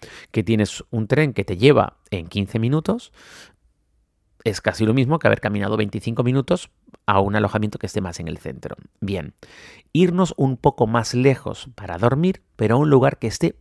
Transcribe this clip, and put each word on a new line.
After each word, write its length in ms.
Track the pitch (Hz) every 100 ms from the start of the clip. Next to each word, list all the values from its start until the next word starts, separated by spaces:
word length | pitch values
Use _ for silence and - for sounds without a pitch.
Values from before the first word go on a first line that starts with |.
| - - -
que 100 | 117
tienes 440 | 101 110 104 - -
un 180 | 117 110
tren 260 | 135 156
que 100 | 107
te 140 | 98 92
lleva 400 | 131 135 - - _
en 160 | 92 82
quince 320 | 101 98 113
minutos, 520 | 117 151 160 233 - _ - - - _ _ _ _ _ _ _ _ _ 113
es 160 | 101
casi 240 | 107 92 110
lo 80 |
mismo 260 | 127 127 160
que 80 | 113
haber 140 | 107
caminado 340 | 107 104 101 110
veinticinco 480 | 104 104 117 117
minutos 460 | 123 135 131 180 - _ _ - -
a 140 | 98
un 160 | 98 107
alojamiento 420 | 101 107 107 -
que 100 | 98
esté 120 | 107
más 220 | 92 -
en 80 | 82
el 80 | 85
centro. 400 | 76 65 - - - _
Bien, 320 | 98 92 73 - - - - - _
irnos 420 | 156 180 175 175 -
un 180 | 135 127
poco 320 | 143 - 110
más 260 | 117 113
lejos 540 | 123 135 127 98 98 - -
para 220 | 98 85
dormir, 440 | 117 135 180 190 _ -
pero 200 | 107 120
a 20 |
un 120 | 151
lugar 300 | 135 135 -
que 80 | 113
esté 300 | - 170 -